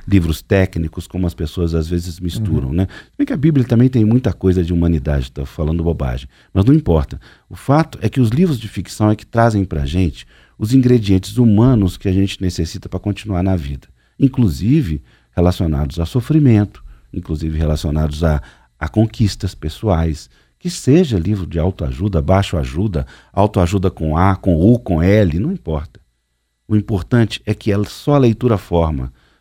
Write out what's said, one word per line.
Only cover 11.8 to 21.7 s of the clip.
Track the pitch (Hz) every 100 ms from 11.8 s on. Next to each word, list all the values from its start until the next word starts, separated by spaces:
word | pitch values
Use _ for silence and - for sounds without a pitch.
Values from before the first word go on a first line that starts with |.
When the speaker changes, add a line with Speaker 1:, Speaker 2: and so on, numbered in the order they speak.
| 92 -
Speaker 1:
que | 101
a |
gente | 95 98 -
necessita | 90 - 82 92 -
pra | 90
continuar | 104 98 107 90
na | 95 92
vida, | 69 67 _ _ _ -
inclusive | 135 127 113 67 95 156 104 73 - _ _ -
relacionados | 90 90 82 71 71 82
a | 82
sofrimento, | 127 - 156 143 107 104 - - - _
inclusive | - 87 80 80 78
relacionados | 80 76 78 73 78 76
a, | 82 73 - _ _ -
a | -
conquistas | 110 110 - 104 - 95
pessoais, | - 80 - 110 82 82 76 - _ _ _
que | 180
seja | - - 180 170 101
livro | 87 104 82
de | 85
autoajuda, | 87